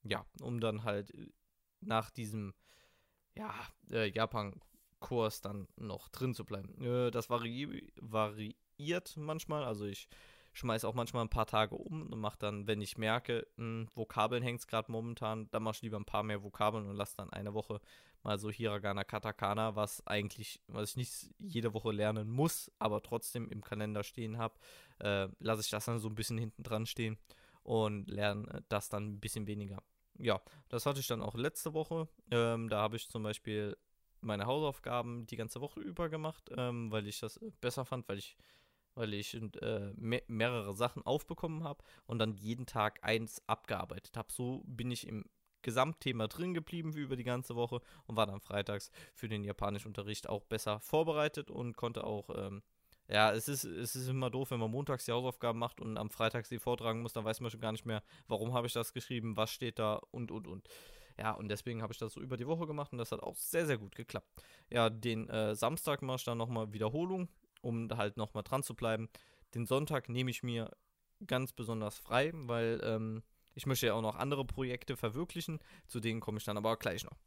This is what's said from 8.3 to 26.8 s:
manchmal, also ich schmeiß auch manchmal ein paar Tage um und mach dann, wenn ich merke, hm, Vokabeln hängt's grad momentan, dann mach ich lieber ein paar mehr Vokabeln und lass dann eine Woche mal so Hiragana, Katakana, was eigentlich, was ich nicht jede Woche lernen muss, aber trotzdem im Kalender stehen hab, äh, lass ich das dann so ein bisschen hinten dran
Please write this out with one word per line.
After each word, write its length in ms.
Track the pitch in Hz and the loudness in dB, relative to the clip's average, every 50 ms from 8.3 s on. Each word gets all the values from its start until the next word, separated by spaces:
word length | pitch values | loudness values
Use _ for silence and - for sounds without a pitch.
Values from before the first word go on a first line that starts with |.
| 104 107 107 107 - _ _ _ _ - 143 151 170 180 180 - - | 2 -4 -6 -8 -8 _ _ _ _ -8 -2 0 0 0 -2 -6 -10
manchmal, 480 | 160 151 151 156 160 - - 156 151 139 | -8 -4 -4 -4 -4 -2 -2 -2 -2 0
also 220 | 123 110 101 104 | -2 -2 -2 -4
ich 200 | 101 98 - - _ - - - - - - - - _ | -4 -6 -8 -12 _ -18 -20 -20 -20 -20 -20 -20 -16 _
schmeiß 280 | - - 123 110 110 - | -4 0 2 2 2 2
auch 100 | 107 110 | 0 0
manchmal 280 | 123 117 - - 123 | 0 0 0 0 0
ein 80 | 113 110 | 0 2
paar 160 | - 120 110 | 4 2 2
Tage 300 | - - 110 110 104 156 | 4 6 4 4 4 2
um 340 | - - - 160 160 156 160 | -6 -6 -6 -6 -6 -6 -6
und 80 | - 113 | -6 -2
mach 180 | 107 104 - | -4 -4 -2
dann, 300 | - 107 104 104 104 101 | -2 -2 -2 -2 -2 0
wenn 140 | 107 110 104 | 0 0 0
ich 160 | 104 - - | 0 -4 -4
merke, 500 | - 110 110 113 123 - - 120 113 - _ _ | -2 2 2 2 2 2 0 -2 -2 -2 _ _
hm, 320 | - 117 113 113 113 113 110 _ | -6 -4 -4 -2 -4 -4 -6 _
Vokabeln 480 | - 110 - - 117 107 113 123 120 | -6 -6 -2 4 4 4 6 4 2
hängt's 240 | 123 123 120 123 - | 2 0 -2 -4 -4
grad 220 | - - 110 110 - | 0 0 0 0 0
momentan, 600 | 113 113 113 117 117 - 117 107 110 110 110 - | -4 -4 -2 -4 -6 -4 -2 -2 -2 -2 -4 -2
dann 120 | - 113 | -2 0
mach 120 | 107 110 107 | 0 0 -2
ich 80 | - | -2
lieber 160 | - 113 107 101 | -6 -4 -4 -4
ein 60 | 101 | -4
paar 180 | - - 104 | 0 0 0
mehr 200 | 104 107 104 101 | 0 0 -2 -2
Vokabeln 440 | 101 101 - - 104 107 107 110 104 | -4 -8 -2 2 4 4 4 2 -4
und 100 | 101 101 | -4 -2
lass 180 | 101 101 - - | -2 -4 -4 -4
dann 160 | - 101 - | -10 -10 -8
eine 240 | - - 101 104 104 | -6 -6 -6 -2 -2
Woche 260 | 107 104 - 107 104 - - - - - - _ _ | -4 -2 -2 -6 -8 -8 -14 -20 -20 -20 -20 _ _
mal 160 | _ 104 104 98 | _ 0 0 0
so 120 | 104 107 | 0 -4
Hiragana, 540 | 104 - 113 110 104 104 95 101 98 98 98 | -2 0 0 2 2 2 0 0 2 0 0
Katakana, 720 | - - 107 - 110 104 - - 98 104 107 110 110 101 | 0 -2 -2 -2 -2 -2 2 2 2 4 4 2 2 4
was 280 | 107 107 101 - - - | 2 0 0 0 -8 -4
eigentlich, 540 | - 104 104 104 104 - - 107 - - - _ | 0 2 2 2 0 -4 -6 -8 -10 -10 -12 _
was 240 | - - - 107 101 | -8 -4 -2 -2 -2
ich 60 | - | 0
nicht 340 | 127 123 - - - - - - _ | -2 -2 -2 -4 -10 -10 -12 -14 _
jede 360 | - 196 165 117 113 117 104 | -10 -2 -2 2 2 2 0
Woche 180 | 110 104 113 | 2 0 2
lernen 380 | 107 101 104 107 107 110 104 107 | 2 4 4 4 4 2 0 0
muss, 420 | 117 127 151 165 - - - - _ _ | 4 4 4 4 4 0 -6 -10 _ _
aber 240 | - 117 104 104 | 2 4 4 2
trotzdem 480 | - - 120 113 - - - 123 113 - | 2 0 -2 -2 -2 -2 -4 -4 -4 -4
im 120 | 113 107 | -4 -6
Kalender 400 | 98 - 104 104 107 107 107 104 | -4 -4 -2 0 0 0 0 -2
stehen 360 | 104 - - - 117 110 110 113 | -2 -2 -4 -4 -4 -4 -2 0
hab, 200 | 113 110 - - - - - - - - - _ | -2 -2 -2 -6 -20 -20 -20 -20 -20 -20 -14 _
äh, 300 | - 104 101 98 98 95 - _ | 2 4 4 4 4 2 -2 _
lass 220 | - 113 110 107 | 2 2 4 4
ich 100 | 104 - | 2 0
das 140 | - 104 - | 0 0 0
dann 160 | - 117 117 | 2 0 2
so 80 | 107 110 | 0 0
ein 60 | 107 | -2
bisschen 240 | 107 110 - 117 110 | 0 -2 0 0 0
hinten 240 | 113 110 - - | -2 -2 -6 -8
dran 240 | 123 117 113 107 | -4 0 0 0